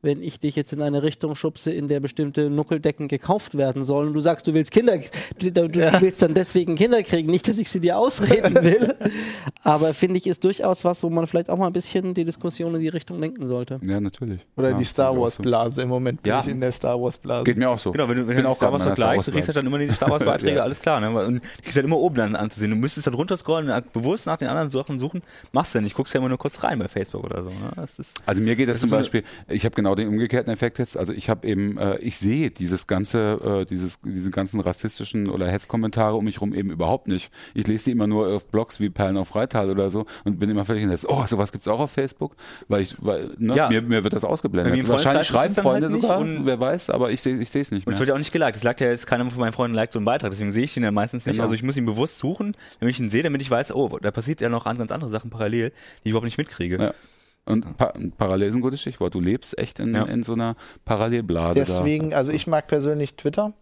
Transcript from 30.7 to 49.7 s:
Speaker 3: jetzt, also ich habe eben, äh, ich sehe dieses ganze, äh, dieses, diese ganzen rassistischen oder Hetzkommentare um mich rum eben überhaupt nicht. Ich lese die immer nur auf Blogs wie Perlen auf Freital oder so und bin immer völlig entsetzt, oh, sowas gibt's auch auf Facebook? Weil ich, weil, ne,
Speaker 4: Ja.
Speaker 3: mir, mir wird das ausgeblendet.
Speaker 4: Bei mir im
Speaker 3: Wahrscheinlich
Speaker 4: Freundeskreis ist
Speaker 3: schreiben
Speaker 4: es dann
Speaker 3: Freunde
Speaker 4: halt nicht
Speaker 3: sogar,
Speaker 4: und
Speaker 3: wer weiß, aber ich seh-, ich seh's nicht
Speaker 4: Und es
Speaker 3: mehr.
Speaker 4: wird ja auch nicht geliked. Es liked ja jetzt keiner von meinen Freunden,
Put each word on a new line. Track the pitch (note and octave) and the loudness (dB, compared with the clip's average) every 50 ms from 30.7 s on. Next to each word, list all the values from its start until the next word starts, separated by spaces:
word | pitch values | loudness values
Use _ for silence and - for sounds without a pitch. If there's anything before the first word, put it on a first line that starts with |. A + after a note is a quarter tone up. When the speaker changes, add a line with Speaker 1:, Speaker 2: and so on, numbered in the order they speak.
| - - | -2 -2
Speaker 3:
jetzt, | B2 - - | -4 -4 -2
also | - F#2+ F2 | -6 -4 -4
ich | - G#2+ - - | -4 -6 -2 -2
habe | A2 F#2 - | -2 -2 0
eben, | G#2+ G#2 G2 G2+ G2+ G2+ | -2 0 0 0 -2 -2
äh, | G2+ G2+ G2 G2 - | -2 0 0 -2 -2
ich | - A#2+ - - | -4 -6 -6 -2
sehe | G2 G2+ A#2 D3 D#3+ B2 | 0 0 2 2 0 -2
dieses | - - F2+ E2+ F#2 F#2 - | -2 -4 -2 -2 -2 -2 -2
ganze, | - G2+ F#2 G2+ - - A#2 A2 G#2 G#2+ - - - G2+ G2 | -2 -2 -2 -2 0 0 0 2 2 0 0 -2 0 0 0
äh, | F#2+ | -2
dieses, | - F#2+ F2+ F#2 F2+ - - - | -2 -4 -4 -4 -4 -6 -8 -10
diese | G#2 G2 F#2 F#2 F#2+ | -8 -6 -4 -4 -4
ganzen | F2+ G2 G2 F#2+ - G#2+ | -2 -2 -4 -2 -2 -2
rassistischen | F#2 F2+ F2+ - - G#2+ - - A2 - - A2 G#2 G2 | -2 -2 -2 -2 -6 -8 -6 -8 -12 -6 -4 -4 -2 -2
oder | G2 G2 F#2 F2+ | -2 -2 -2 0
Hetzkommentare | F#2 G2+ - - - A2+ A2+ A2 - A2+ A2 G#2+ G#2+ | -2 -2 -4 -4 -4 -2 -2 -2 0 0 0 2 2
um | A2+ G#2 | 0 -2
mich | A2 G2 - | -2 -2 -2
rum | G2+ G#2 - | -4 -4 -2
eben | - G2+ G2 | -2 -4 -4
überhaupt | D#2+ E2 E2+ E2 A#2 C3+ _ | -2 -2 0 0 0 -2 _
nicht. | - F#2+ F2+ - - _ - - - - | -4 -4 -4 -4 -8 _ -20 -20 -8 -6
Ich | A2+ G#2 | -4 -2
lese | - G#2+ A2 - | 0 -2 0 0
die | C3 | 0
immer | B2 A#2 G#2+ | 2 2 2
nur | G#2+ G#2+ G#2+ G#2+ F#2 G2+ | 2 2 2 2 0 0
auf | G2+ - | -2 -4
Blogs | - - G#2+ A#2 - - - | -2 -2 -2 -2 -2 -4 -4
wie | G#2 G2+ | -4 -4
Perlen | F2 - G2+ F#2+ F#2+ | 0 0 0 0 2
auf | G2 F#2+ - | 0 -2 -2
Freital | - G#2+ A#2 C3 - A#2 G2+ G2 | -2 -2 -2 0 0 -2 0 0
oder | F#2+ G2 G2 G2 | 2 2 2 2
so | F2+ G#2+ A2 - - - - | 0 -2 -4 -4 -12 -6 -2
und | G2+ G2+ E2+ | -2 0 0
bin | G2+ G#2 | 0 0
immer | G#2+ G2+ G2 | 0 0 0
völlig | F#2+ A2+ G#2+ G#2+ | 0 0 0 2
entsetzt, | G2 F2 E2 - | 0 0 0 0
oh, | - C#3 C#3 B2+ | 0 0 0 0
sowas | G2 A#2 G2 G2+ G2+ | 0 0 0 0 -2
gibt's | - G2 - | -2 -8 -2
auch | G2+ G#2+ A#2 | -2 0 0
auf | D3 C#3+ | 0 -2
Facebook? | - - C3+ C3 - _ D3+ D3 - _ - - - - - | -2 -2 -4 -4 -4 _ -8 -8 -8 _ -20 -20 -20 -20 -4
Weil | _ G2+ G2+ | _ 0 0
ich, | G2 F#2 - - - | 0 -2 -4 -4 -2
weil, | G#2+ G2 D2+ D#2+ - - - | -2 0 0 -2 -6 -6 -2
ne, | A2+ A2 B2 | 0 2 4
Speaker 4:
Ja. | C#3 D3+ B2+ | 4 4 4
Speaker 3:
mir, | A#2 A2 | 2 2
mir | A2+ A#2 A#2 A2 F#2+ | 2 2 2 2 2
wird | G#2+ - | 2 0
das | - - | 0 0
ausgeblendet. | G2+ - D#3 - C#3 - F2+ F2 - | 0 -2 0 -2 0 0 2 2 2
Speaker 4:
Bei | F2 | 2
mir | F2 F2 | 2 2
im | A2 | 2
Speaker 3:
Wahrscheinlich | A#2+ C3+ D#3 C3+ C#3+ D3+ E3 - | 2 4 4 4 4 4 2 2
Speaker 4:
Freundeskreis | |
ist | |
Speaker 3:
schreiben | B2 A#2 C#3+ F3 | 2 2 2 4
Speaker 4:
es | G3+ | 2
dann | G#3 G3 | 2 4
Speaker 3:
Freunde | C#3 C3 C3 D3+ | 4 4 4 2
Speaker 4:
halt | D#3+ G#3 | 0 0
nicht | A3+ A#3+ | 2 2
Speaker 3:
sogar, | A#3 F3+ F#3+ | 2 2 2
Speaker 4:
und | D3+ D#3+ D#3+ D3+ C#3 | 2 -2 -2 0 0
Speaker 3:
wer | C3+ B2+ A2+ | 0 0 2
weiß, | B2 C3 D#3 F3+ - - | 0 -2 -2 -2 -2 -2
aber | - B2 B2 A#2+ | 0 0 2 0
ich | A2+ B2+ | 0 0
seh-, | - C3+ C3 | 0 0 0
ich | B2 A#2 - | 0 -2 -2
seh's | - C#3 C#3+ - | -2 -2 -2 0
nicht | G#2+ G2 F#2 | -4 -4 -2
Speaker 4:
Und | - G#2 | -2 -2
es | |
Speaker 3:
mehr. | G2+ | 0
Speaker 4:
wird | C3 C3 | 2 2
ja | C#3 | 2
auch | C#3 | 0
nicht | D3 - - | -2 -2 0
geliked. | E3+ D#3 C3 G#2 | 2 2 2 0
Es | G#2 G#2+ | 0 0
liked | A#2+ A2 - | 0 0 2
ja | C3+ A#2+ | 2 2
jetzt | A#2+ A#2+ - | 2 0 0
keiner | - B2+ A#2+ B2 B2 | 0 0 0 0 -2
von | A#2+ B2 | -2 -2
meinen | A#2+ A2+ A2+ | -2 -2 0
Freunden, | - B2 A#2 | 0 -2 0